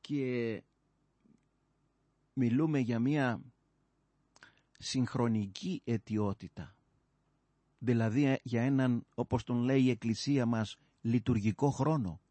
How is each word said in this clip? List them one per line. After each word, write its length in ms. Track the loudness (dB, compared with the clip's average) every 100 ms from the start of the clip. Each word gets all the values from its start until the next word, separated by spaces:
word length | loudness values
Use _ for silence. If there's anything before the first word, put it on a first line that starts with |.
Και 600 | -4 -4 -2 -2 -2 -4 -10 _ _ _ _ _ _ _ _ _ _ _ _ _ _ _ _
μιλούμε 460 | -2 2 2 2 0
για 200 | 0 0
μία 440 | 0 0 0 -2 -8 _ _ _ _ _ _ _ _ -20 -20 _ _ _
συγχρονική 1040 | -6 -2 -2 0 0 0 -2 -6 -6 -6
αιτιότητα, 920 | -4 -4 -2 -2 -2 -4 -10 -14 -14 _ _ _ _ _ _ _ _ _ _ _
δηλαδή, 460 | 0 2 2 2
ε, 160 | 2 2
για 200 | -2 -2
έναν, 440 | 2 2 2 0 -4
όπως 300 | -8 -2 -2
τον 180 | -2 -2
λέει 200 | 2 4
η 80 | 4
Εκκλησία 560 | 2 -2 -2 0 0 2
μας, 300 | 0 -4 -8 _ _
λειτουργικό 680 | 0 0 2 0 0 2 0
χρόνο 500 | 2 0 0 -2 -6 _